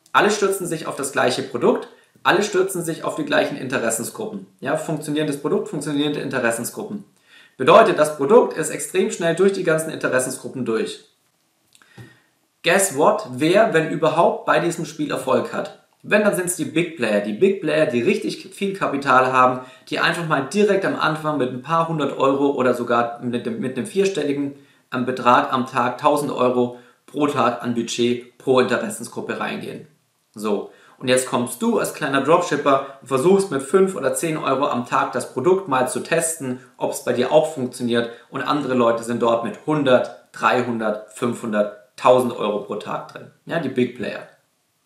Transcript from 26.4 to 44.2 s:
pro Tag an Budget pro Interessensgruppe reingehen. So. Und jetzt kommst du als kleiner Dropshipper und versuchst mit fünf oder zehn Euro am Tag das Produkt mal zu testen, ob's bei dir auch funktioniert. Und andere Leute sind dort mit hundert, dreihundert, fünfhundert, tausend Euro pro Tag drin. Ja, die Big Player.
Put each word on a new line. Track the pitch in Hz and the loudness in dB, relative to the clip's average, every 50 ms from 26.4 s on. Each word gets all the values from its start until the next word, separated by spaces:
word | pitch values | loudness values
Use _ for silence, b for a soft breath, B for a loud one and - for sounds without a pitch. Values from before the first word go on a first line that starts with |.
| 123 123 123 123 123 120 B B B B B B B | 2 2 2 2 0 0 B B B B B B B
pro | - - 147 147 | -12 -4 -2 -2
Tag | 143 139 135 117 120 120 - - | 0 0 2 0 0 0 -2 -4
an | 120 117 | -4 -2
Budget | 117 110 117 - - 120 120 120 120 - - _ _ | -2 -2 -4 -2 0 0 0 0 -2 -6 -14 _ _
pro | - - 131 127 | -2 2 4 4
Interessensgruppe | 127 123 123 113 117 107 107 - 120 - - 117 - - - - | 4 2 2 -2 -2 -4 -8 -10 -12 -12 -10 -10 -8 -8 -6 -6
reingehen. | - - - - - - - - - - _ _ _ _ _ _ _ _ - | -6 -6 -6 -8 -10 -10 -12 -14 -16 -18 _ _ _ _ _ _ _ _ -14
So. | 110 104 110 101 98 - B B B B B B B | -6 -4 -2 -2 -2 -4 B B B B B B B
Und | - 127 | 0 2
jetzt | 127 127 - | 2 2 2
kommst | - - 123 123 120 - - | 0 -2 -2 -2 -2 -4 -2
du | 226 233 233 - | -2 0 0 0
als | - - - | 0 -2 -6
kleiner | - 160 139 139 135 | -6 -6 -2 -2 -2
Dropshipper | 127 143 165 180 175 - 156 139 - 147 135 131 - - - - - | 2 4 4 4 2 0 -2 -2 0 2 2 0 0 -4 -14 -16 -10
und | - | -4
versuchst | 139 127 131 175 196 196 190 - | -2 2 4 4 4 4 4 2
mit | 139 131 - | -2 -4 -4
fünf | - - 190 190 190 - | 2 4 4 4 4 0
oder | - 135 131 131 | -2 -2 -2 -2
zehn | - - 165 156 | -2 -2 -4 -4
Euro | 151 135 139 135 131 147 | -2 -2 -2 0 0 0
am | - - 123 123 | 0 -2 -2 -4
Tag | - 147 131 139 139 - | -2 -2 -2 -2 0 -4
das | 123 - - - | -6 -6 -6 -6
Produkt | 131 135 170 190 190 190 - | -2 2 2 2 2 2 -2
mal | 135 127 123 - | 0 0 0 0
zu | - 123 | -2 -6
testen, | - - 165 165 165 - - - 139 127 127 127 B B B | -4 -2 -2 0 0 -2 -4 -6 -6 -8 -8 -8 B B B
ob's | B 151 - - - - | B -6 -6 -6 -4 -4
bei | - 123 | -2 0
dir | 120 123 - 151 | 0 0 4 4
auch | 156 - - - | 4 4 2 -2
funktioniert. | - 127 123 - - 127 117 117 120 120 - B B B B | -4 -6 -6 -6 -4 -4 0 0 0 0 -2 B B B B
Und | - 135 - | -8 -6 -4
andere | - 143 147 127 123 127 | -2 -2 -2 -2 -2 0
Leute | 123 120 117 117 113 - | 2 4 4 2 0 -2
sind | 117 120 113 117 | -4 -4 0 2
dort | 117 117 117 - | 2 2 2 0
mit | 107 101 - - | -4 -8 -8 -4
hundert, | - 156 151 139 131 127 117 - - - - - _ - | -2 0 0 2 4 4 4 4 2 -8 -14 -20 _ -8
dreihundert, | - 120 113 117 127 117 120 117 113 110 107 107 - - - - | 0 2 2 2 2 0 0 -2 -2 -2 -2 -2 -4 -8 -14 -10
fünfhundert, | - 131 120 113 - - 117 107 104 104 - - - - _ _ | -4 -4 -4 -4 -4 -6 -2 0 0 0 0 -2 -12 -20 _ _
tausend | - - 143 127 127 127 120 113 | 0 4 6 6 6 6 2 -2
Euro | - - 104 101 101 | -2 -2 -2 -2 -2
pro | - - 107 | -4 -6 -8
Tag | - - - - - - - | -8 -8 -8 -8 -8 -10 -10
drin. | - - - - _ _ _ | -16 -18 -18 -18 _ _ _
Ja, | - 147 170 | -6 -6 -4
die | 156 131 | -4 -2
Big | - 127 123 - - | 0 0 0 0 -2
Player. | - 104 98 - - | -6 -8 -8 -8 -8